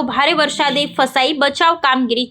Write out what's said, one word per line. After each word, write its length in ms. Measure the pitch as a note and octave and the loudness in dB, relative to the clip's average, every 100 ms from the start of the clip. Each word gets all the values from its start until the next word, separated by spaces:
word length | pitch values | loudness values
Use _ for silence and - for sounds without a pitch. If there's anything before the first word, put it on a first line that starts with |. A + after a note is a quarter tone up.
ભારે 320 | B3+ A#3+ C#4+ D#4 | 0 0 0 2
વરસાદે 460 | D4 D4 C#4+ C4 C#4+ | 0 0 0 0 -2
ફસાઈ. 420 | - C4 C4+ C4 D4+ | -2 0 0 0 0
બચાવ 340 | C#4 C#4 E4 E4+ | -2 2 0 2
કામગીરી 500 | C#4 C4 A#3+ A#3 B3 | 0 0 0 -2 -4